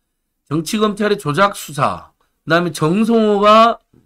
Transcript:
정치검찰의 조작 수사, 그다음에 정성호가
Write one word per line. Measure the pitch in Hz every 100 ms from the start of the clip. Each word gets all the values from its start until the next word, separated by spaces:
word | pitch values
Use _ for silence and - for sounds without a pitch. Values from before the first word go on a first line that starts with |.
| _ _ _ _ -
정치검찰의 | 151 156 220 214 202 208 202
조작 | 147 143 202 202
수사, | - 147 120 87 - _ _ _ -
그다음에 | 165 175
정성호가 | - 156 190 220 226 214 202 208 214 233 226 _ _